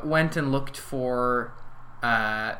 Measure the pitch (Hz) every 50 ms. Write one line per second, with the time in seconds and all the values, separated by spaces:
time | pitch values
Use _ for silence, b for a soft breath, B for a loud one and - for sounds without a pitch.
0 | - 151 156 160 160 160 160 165 143 135 135 139 135 - - - - - 139 131
1 | 127 127 123 123 123 123 123 120 120 117 - - - - - - - - - -
2 | - 120 117 110 110 107 107 110 110 110 - -